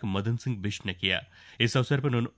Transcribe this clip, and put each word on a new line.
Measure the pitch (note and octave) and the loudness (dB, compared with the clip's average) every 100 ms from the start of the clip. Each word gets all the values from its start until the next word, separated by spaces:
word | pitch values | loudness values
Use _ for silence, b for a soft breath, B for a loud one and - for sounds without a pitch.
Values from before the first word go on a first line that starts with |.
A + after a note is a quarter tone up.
| G#2+ | 0
मदन | G2 G#2 A#2 | 0 0 -2
सिंह | C3 G#2+ | -2 -4
बिष्ट | G2+ - G2+ | -4 -4 -6
ने | |
किया। | F2+ F#2+ F#2 - B B B | -2 0 0 -4 B B B
इस | A#2 C3 | 2 2
अवसर | B2 C#3 | 2 2
पर | C#3 | 2
उन-, | A#2+ B2 | 0 0